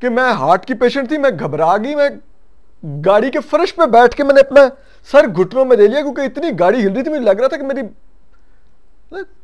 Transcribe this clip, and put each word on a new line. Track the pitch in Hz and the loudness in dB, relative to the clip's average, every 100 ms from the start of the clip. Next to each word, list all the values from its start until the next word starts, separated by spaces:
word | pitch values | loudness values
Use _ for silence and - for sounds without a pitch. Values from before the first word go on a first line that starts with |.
कि | 247 | -4
मैं | 233 254 | -2 -2
हार्ट | 185 135 180 214 | -2 0 0 -2
की | |
पेशेंट | 240 240 262 254 | -2 -2 -2 -4
थी, | 302 | -2
मैं | 277 170 | -2 -4
घबरा | 160 139 160 196 | -6 -2 0 0
गई, | 240 294 | -2 -2
मैं | 285 214 - - - - - - 160 | -4 -4 -18 -20 -20 -20 -20 -18 -14
गाड़ी | 143 165 208 262 | -4 0 0 0
के | 294 | -4
फर्श | - 302 359 | -4 -2 -2
पे | - 311 | 0 2
बैठ | 226 247 | 4 4
के | 247 | 2
मैंने | 277 277 | 2 4
अपना | 277 277 269 262 - - - | 6 4 4 2 -20 -20 0
सर | 277 311 | 2 2
घुटनों | 170 185 240 262 | 0 -2 0 2
में | 226 | 4
दे | 208 | 4
लिया | 269 | 2
क्योंकि | 285 269 | -4 -6
इतनी | 269 285 330 | -6 -6 -6
गाड़ी | 180 175 247 | 0 0 0
हिल | - | -2
रही | 202 | -2
थी, | 269 | -4
मुझे | 302 | -2
लग | 226 196 | -2 0
रहा | 262 | -2
था | 302 | -4
कि | |
मेरी, | 269 269 | -6 -8
मतलब, | 220 - - - - - - - - - - - - 359 381 - | -8 -14 -20 -20 -20 -20 -20 -20 -20 -20 -20 -20 -18 -16 -16 -20